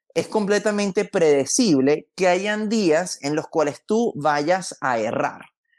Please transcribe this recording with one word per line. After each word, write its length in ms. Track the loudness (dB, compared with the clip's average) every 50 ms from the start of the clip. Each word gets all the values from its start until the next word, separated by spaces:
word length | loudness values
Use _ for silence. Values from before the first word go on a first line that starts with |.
| _ _ -4
es 120 | -4 -4 -2
completamente 760 | -2 -2 0 2 0 0 0 0 -2 0 -2 -2 -2 -2 -2
predecible 1040 | -2 0 2 4 4 4 4 2 0 0 2 2 4 4 4 4 4 2 0 -2 _ _
que 100 | -2 0 2
hayan 400 | 2 0 0 -2 -4 -4 -2 -2
días 500 | 0 0 2 2 2 2 0 -4 -6 -8 -6
en 120 | -4 -4
los 100 | -4 -4 -4
cuales 340 | -2 -2 -2 -2 -2 -6 _
tú 260 | -2 -2 0 0 -2 -2
vayas 600 | -2 0 0 0 0 0 0 0 -2 -2 -8 -10 -6
a 180 | -4 -2 -2 -2
errar. 440 | -2 -2 -2 -2 -4 -4 -6 -10 -18 -20 _ _ _ _ _